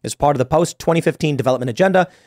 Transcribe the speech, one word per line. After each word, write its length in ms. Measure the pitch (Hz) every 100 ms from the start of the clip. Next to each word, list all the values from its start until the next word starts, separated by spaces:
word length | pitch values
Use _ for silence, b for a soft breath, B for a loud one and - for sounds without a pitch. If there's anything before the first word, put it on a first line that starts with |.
as 100 | 110
part 220 | - 147 135
of 20 |
the 80 | 123
post 320 | 156 170 -
twenty 240 | - 165
fifteen 360 | 165 - 156 135
development 340 | 117 127 127
agenda. 360 | 117 190 185 170 b